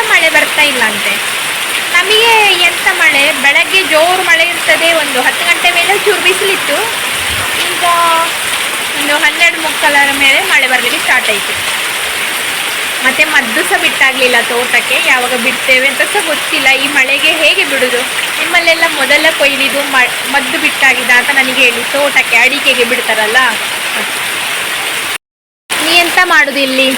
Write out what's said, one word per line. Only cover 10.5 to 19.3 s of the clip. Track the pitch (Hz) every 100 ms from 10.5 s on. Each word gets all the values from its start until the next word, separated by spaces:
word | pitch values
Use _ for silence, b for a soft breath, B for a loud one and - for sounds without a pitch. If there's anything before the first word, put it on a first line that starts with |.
| 302 262
ಬರ್ಲಿಕ್ಕೆ | 247 240 302
ಸ್ಟಾರ್ಟ್ | - 262 226
ಆಯ್ತು. | 202 - - - - - - - - - - - - - - - -
ಮತ್ತೆ | 254 262
ಮದ್ದು | 311 302 233 254
ಸಹ | 359 370
ಬಿಟ್ಟಾಗ್ಲಿಲ್ಲ | 320 - 269 262 254 240 226
ತೋಟಕ್ಕೆ, | 240 247 240 - 269 330
ಯಾವಾಗ | 254 247
ಬಿಡ್ತೇವೆ | 254 254 247 - 254 277
ಅಂತ | 269
ಸಹ | 330 415 330
ಗೊತ್ತಿಲ್ಲ. | 285 - 302 269
ಈ | 269 269
ಮಳೆಗೆ | 285 262 277 311
ಹೇಗೆ | 320 311 370
ಬಿಡುದು? | 320 269 254 240 262 - - -
ನಿಮ್ಮಲ್ಲೆಲ್ಲ | 320 349 339 330 330
ಮೊದಲ | 302 262 294 320